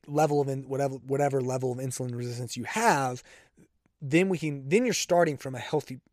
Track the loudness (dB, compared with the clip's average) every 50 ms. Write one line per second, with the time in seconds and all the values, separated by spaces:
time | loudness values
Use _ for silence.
0 | _ -4 0 2 2 4 4 2 0 0 -2 -4 -6 -6 -2 -2 -2 -2 -4 -6
1 | -6 -2 0 2 2 2 2 0 0 0 -2 -2 -2 -2 -4 -4 -6 -6 -6 -6
2 | -6 -6 -6 -6 -6 -6 -6 -8 -8 -8 -8 -8 -6 -4 -2 2 4 4 4 4
3 | 2 0 -2 -6 -10 -18 -20 -20 _ _ _ _ -20 _ _ _ _ _ _ _
4 | -2 2 4 4 4 4 0 0 -2 -4 -4 -6 -2 2 2 4 4 2 0 0
5 | 0 4 4 4 4 4 2 -2 -6 -8 -8 -8 -4 -2 -2 -2 -2 -4 -10 -14
6 | -16 _